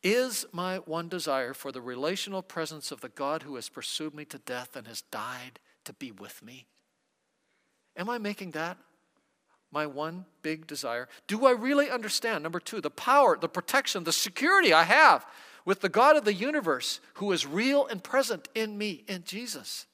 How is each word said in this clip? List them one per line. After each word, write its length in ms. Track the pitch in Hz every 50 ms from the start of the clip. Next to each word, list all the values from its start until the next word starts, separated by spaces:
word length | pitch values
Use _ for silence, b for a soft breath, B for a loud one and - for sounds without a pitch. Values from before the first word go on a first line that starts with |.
Is 420 | - 185 214 247 254 262 214 - - -
my 280 | - 170 180 185 185 185
one 300 | - 160 156 165 170 170
desire 460 | 185 180 - 156 135 131 127 120 135
for 160 | - - 139
the 100 | 123 127
relational 640 | 120 127 123 123 139 160 190 196 - 208 196 190
presence 480 | 185 - - 170 160 151 160 151 - -
of 100 | 147 -
the 80 | - 127
God 360 | _ - 139 139 156 160 123
who 100 | 139 139
has 140 | 120 110 -
pursued 440 | _ 131 - - - - 156 156
me 120 | 147 151 151
to 140 | 147 - 147
death 360 | _ - 123 123 123 - -
and 140 | 135 110 117
has 140 | 113 -
died 580 | - _ - 110 107 120 127 127 123 127 117 - _ _ _ _ _
to 80 | -
be 180 | 104 _ 143 123
with 320 | 107 95 101 98 - -
me? 240 | - 113 127 131 123 _ _ _ _ _ _ _ _ _ _ _ _ _ _ _ _ _ _ _ _ _ _ _ _ _ _
Am 160 | - 180 214
I 80 | 247 240
making 320 | 208 208 202 - 202 180
that 280 | 151 156 160 170 185 _ _ _ _ _ _ _ _ _ _ _ _ _ _ _ _ _ _ _
my 160 | - 147 151
one 400 | 147 131 143 151 160 170 180 185 _ _ _
big 260 | - 156 160 160 160
desire? 420 | 160 147 139 - 123 117 120 127 B B B B -
Do 180 | 196 220 269
I 60 | 262
really 360 | 247 226 220 262 285 285 294 -
understand, 540 | 247 247 214 208 - - - 226 220 165
number 160 | 147 165 170 175
two, 220 | _ - - 208
the 100 | 170 196
power, 480 | _ - - 240 269 285 277 196 156 -
the 100 | - 160
protection, 540 | - 180 - - - 277 269 - - 196
the 100 | 175 165
security 600 | 160 - - 208 - - 262 339 392 392 349 214
I 100 | 160 160
have 420 | 165 131 220 294 311 254 170 127 - B B B B B B B B
with 180 | 175 196 -
the 60 | - 185
God 280 | - 214 247 294 311
of 80 | 302 208
the 100 | 214 208
universe 640 | 175 214 277 302 302 214 165 139 127 - - - - b b b
who 160 | - 196 202
is 160 | 185 160 -
real 400 | 143 151 196 226 262 285 285 277
and 160 | - 233 185
present 460 | - - - 269 269 262 220 160 - - _
in 200 | 220 220 214 208
me, 280 | 202 214 214 175 131 -
in 160 | - 190 180
Jesus? 640 | 170 - 185 214 247 233 196 - 208 - - - - _